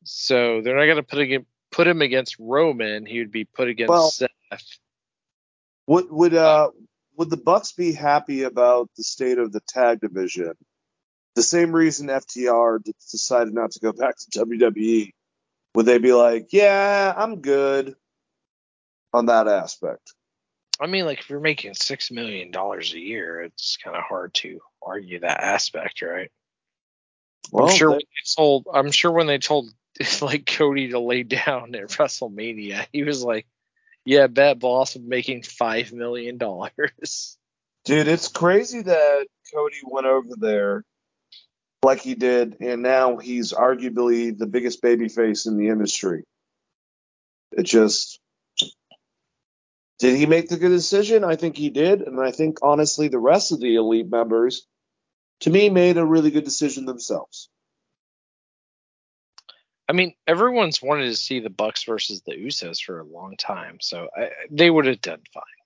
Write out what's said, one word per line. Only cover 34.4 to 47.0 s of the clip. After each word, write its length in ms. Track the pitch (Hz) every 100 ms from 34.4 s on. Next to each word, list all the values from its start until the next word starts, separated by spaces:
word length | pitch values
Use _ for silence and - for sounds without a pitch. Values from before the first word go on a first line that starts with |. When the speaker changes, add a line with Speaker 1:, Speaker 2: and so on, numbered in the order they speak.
| 143 127
Speaker 1:
boss, 380 | 123 123 131 131
I'm 120 | 120
making 360 | 127 120 127
five 480 | - - 117 113 113
million 440 | 120 120 120 120 123
dollars." 1000 | 117 90 101 - 147 _ 151 - - - _ _ _ _
Speaker 2:
Dude, 240 | - 147 151
it's 180 | 165 -
crazy 560 | - 170 196 247 240
that 460 | 185 165 147 143 135 _ _
Cody 220 | 151 147 147
went 240 | 131 131 131
over 260 | 131 120 120
there 480 | 110 107 101 101 107 _ _ _ _ - _ _ _ _
like 180 | 135 127
he 140 | 131
did, 440 | 120 123 123 117 104
and 220 | 117 120
now 340 | 123 131 127 117
he's 380 | 117 123 104
arguably 840 | - 123 131 127 113 120 117 117 104
the 100 | 107
biggest 360 | 113 120 117
babyface 640 | 120 120 113 117 113 107 -
in 100 | 107
the 120 | 107
industry. 560 | 110 98 - 98 82 - _ _ _ _ _ _ _